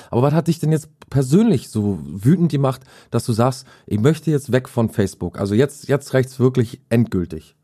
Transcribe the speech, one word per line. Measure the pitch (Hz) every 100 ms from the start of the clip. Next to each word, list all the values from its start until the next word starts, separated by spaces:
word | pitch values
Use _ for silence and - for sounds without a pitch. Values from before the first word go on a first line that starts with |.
| -
Aber | 113
was | 139
hat | 156 160
dich | 165
denn | 151
jetzt | 156 - _ -
persönlich | 135 131 165 226 151 -
so | 110 104 92
wütend | 71 90 107 180 170
gemacht, | 143 139 131 - - _
dass | 123
du | -
sagst, | 110 120 127 - - -
ich | 104
möchte | 117 156 -
jetzt | 147 -
weg | 120 127
von | - 110
Facebook? | - 98 - 87 -
Also | 101
jetzt, | 104 143 - -
jetzt | 143 -
reicht's | 135 127 -
wirklich | 123 127 113 - _
endgültig. | 117 113 95 85 78 - _